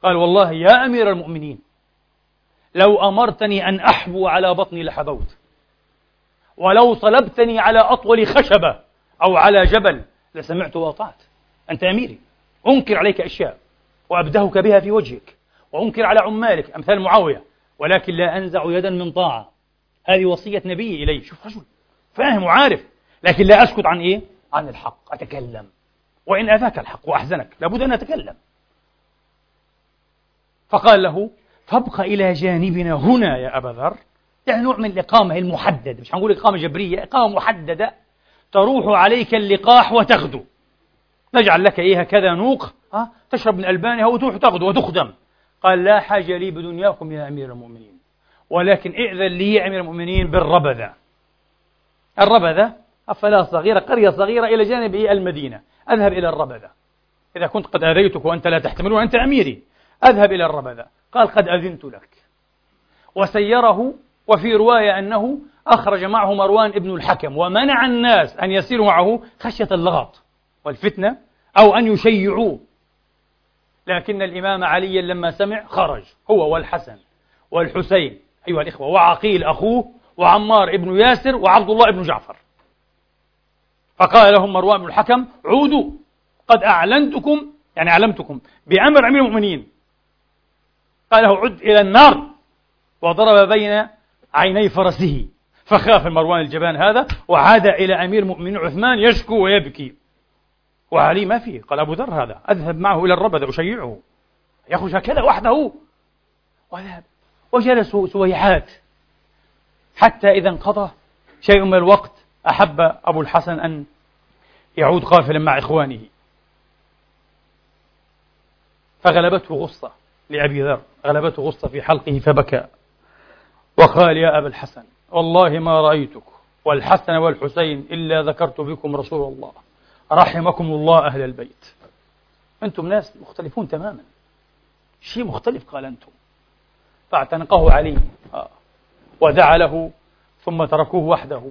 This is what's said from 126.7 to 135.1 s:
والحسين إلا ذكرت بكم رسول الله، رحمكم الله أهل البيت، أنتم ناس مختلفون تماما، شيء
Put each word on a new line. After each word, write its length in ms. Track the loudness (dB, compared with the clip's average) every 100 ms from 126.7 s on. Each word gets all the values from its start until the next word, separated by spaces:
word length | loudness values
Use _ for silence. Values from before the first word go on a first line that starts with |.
| -2 0 -2 0
والحسين 720 | -2 0 -2 -6 -4 -4 -6 -10
إلا 320 | -10 -4 -2
ذكرت 380 | -2 -4 -6 -6
بكم 360 | -10 -10 -8 -8
رسول 360 | -8 -8 -8
الله، 200 | -10 -20 -20 _ _ _ _ _
رحمكم 520 | 2 2 2 -4 -4
الله 420 | -6 -4 2 4 2
أهل 160 | -4
البيت، 520 | -10 -10 -18 _ _ _ _ _ _ _ _ _ _ _
أنتم 260 | -10 -8 -4
ناس 280 | -4 -4 _
مختلفون 480 | -20 -18 -14 -10 -8
تماما، 340 | -10 -10 -16 _ _ _ _ _ _ _ _ _ _
شيء 240 | -16